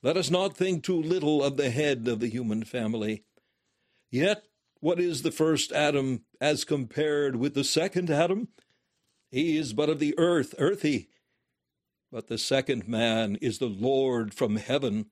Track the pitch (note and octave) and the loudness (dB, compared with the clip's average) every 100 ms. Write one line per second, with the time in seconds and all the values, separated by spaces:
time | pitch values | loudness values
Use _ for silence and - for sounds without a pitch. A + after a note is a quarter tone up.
0 | B2 E3 D3 F3+ G3 - F#3 F3 - F3+ | 0 0 2 2 0 -2 -2 -2 0 -2
1 | D#3 F#3 D3+ D3+ C#3 C3+ C#3 A#2+ D3 C3 | 0 0 2 2 2 0 0 0 0 0
2 | A2+ A2+ A#2 A2+ A#2 G#2+ A2 B2+ A2 A2+ | 0 -2 -2 -4 -4 -4 -4 -4 -4 -2
3 | G#2+ G#2+ _ _ _ _ _ _ _ _ | -4 -6 _ _ _ _ _ _ _ _
4 | _ A#2+ F3 G#3 _ _ _ _ D3+ F3 | _ 0 0 0 _ _ _ _ -2 0
5 | F3+ D3+ D#3 - D#3+ D#3 - D3+ D3 C#3+ | 0 0 -4 0 2 2 0 0 2 2
6 | C3+ B2+ _ _ C#3 D3 - D3 B2 - | 0 -4 _ _ 0 0 0 -2 -2 -2
7 | D3+ D3 C#3+ B2 C3+ C#3 C#3+ - E3+ F3+ | 0 2 0 0 -2 0 0 0 0 -2
8 | F3 D3 E3+ F#3+ A#3+ _ _ _ _ _ | 0 2 2 0 -4 _ _ _ _ _
9 | _ _ _ C3 E3 D#3 C#3+ A2 D3+ D#3 | _ _ _ -2 0 0 -2 0 0 2
10 | D3 D3 E3+ E3+ B2+ - D3 G3+ D3+ C3 | 0 2 4 4 0 0 0 2 0 0
11 | - _ _ _ _ _ _ _ _ _ | -4 _ _ _ _ _ _ _ _ _
12 | _ A#2 - A2+ - C3+ C3 B2+ F#2+ A2+ | _ -14 -8 -6 0 0 2 -2 -2 0
13 | A#2 A2 A2 G2+ B2 G#2 B2 G2 A#2+ C3+ | 2 2 0 -2 -2 -2 -4 0 0 2
14 | C3+ B2 A2 - A#2+ G#2+ - C#3 C3+ G#2 | 2 0 -2 -2 0 0 0 -2 0 -4
15 | G#2+ | -6